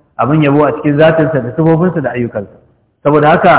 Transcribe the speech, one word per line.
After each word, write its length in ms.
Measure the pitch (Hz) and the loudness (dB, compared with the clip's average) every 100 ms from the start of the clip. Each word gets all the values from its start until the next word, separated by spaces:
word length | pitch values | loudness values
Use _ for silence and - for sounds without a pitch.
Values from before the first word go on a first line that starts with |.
| _ - | _ -6
abin 220 | 117 156 | -2 0
yabo 240 | 143 143 143 | 2 2 0
a 60 | |
cikin 240 | - 151 143 | -2 -2 2
zatinsa 420 | 160 160 147 131 | 2 2 -2 -2
da 80 | 120 | -4
sifofinsa 480 | 139 165 160 180 160 | -2 0 0 0 -2
da 80 | 127 123 | -6 -6
ayyukansa. 400 | 117 110 98 - _ _ _ _ 143 | -6 -8 -12 -16 _ _ _ _ 0
Saboda 240 | 147 151 | 2 2
haka 240 | 170 180 | 2 4